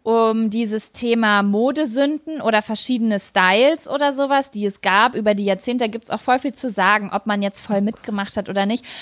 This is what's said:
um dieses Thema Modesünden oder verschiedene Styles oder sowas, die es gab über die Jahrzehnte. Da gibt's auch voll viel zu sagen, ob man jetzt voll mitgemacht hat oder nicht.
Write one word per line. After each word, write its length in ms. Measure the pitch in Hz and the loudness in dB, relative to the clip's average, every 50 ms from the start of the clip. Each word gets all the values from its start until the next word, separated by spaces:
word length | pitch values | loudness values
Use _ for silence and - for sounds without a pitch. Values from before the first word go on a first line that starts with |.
| _ | _
um 460 | 226 226 226 226 220 226 220 226 214 | 0 2 4 4 2 2 2 0 0
dieses 420 | 202 233 233 208 214 220 - - | 0 -2 -2 -2 -4 -6 -6 -8
Thema 500 | - - 247 240 233 226 226 214 208 202 | -10 -6 -2 0 2 2 4 4 4 4
Modesünden 960 | 208 202 202 208 233 269 285 302 311 247 220 262 277 285 311 294 - 320 320 285 | 4 2 2 2 2 2 0 0 -2 0 0 0 0 0 0 -4 -6 -8 -8 -4
oder 180 | - 226 220 214 | -2 0 0 0
verschiedene 560 | 214 - 220 - - - 254 233 233 226 214 196 | 0 -2 -4 -4 -2 -2 -2 0 0 0 0 -2
Styles 720 | - - - 196 185 185 190 214 247 285 330 311 - - | -4 -2 2 2 4 4 4 4 4 4 2 0 -4 -6
oder 240 | 254 285 294 285 | -4 0 0 0
sowas, 380 | 269 262 277 269 277 277 269 277 | 0 0 0 0 0 0 0 -2
die 160 | - 208 208 | -6 -4 -4
es 140 | 202 196 - | -4 -4 -2
gab 320 | - 196 185 202 226 247 247 | 0 2 4 4 4 4 2
über 200 | - 214 214 208 | 0 0 0 0
die 120 | 202 208 | 2 0
Jahrzehnte. 380 | 196 196 190 - 254 240 247 247 | 0 -2 -2 -2 -4 -2 -2 -2
Da 40 | 214 | -2
gibt's 200 | 208 226 - - | -4 -8 -8 -8
auch 100 | - 220 | -8 -4
voll 180 | - - 247 262 | 0 0 0 0
viel 140 | - 285 | 0 -4
zu 160 | 220 - - 254 | -6 -6 -6 -6
sagen, 400 | 196 - 185 190 208 214 202 - | -2 0 2 2 2 2 0 -4
ob 140 | - 214 - | -6 -4 -4
man 160 | 226 208 202 | -2 -2 -2
jetzt 200 | 202 196 196 - | -2 -4 -6 -8
voll 180 | - - 208 196 | -6 -2 0 0
mitgemacht 560 | 202 214 226 - - - 214 202 196 - - | 0 0 -2 -6 -8 -6 -6 -6 -6 -6 -6
hat 120 | 214 196 190 | -8 -6 -4
oder 160 | 190 196 196 | -2 -2 0
nicht. 180 | 202 226 247 247 - - - | 0 -2 -4 -6 -10 -16 -16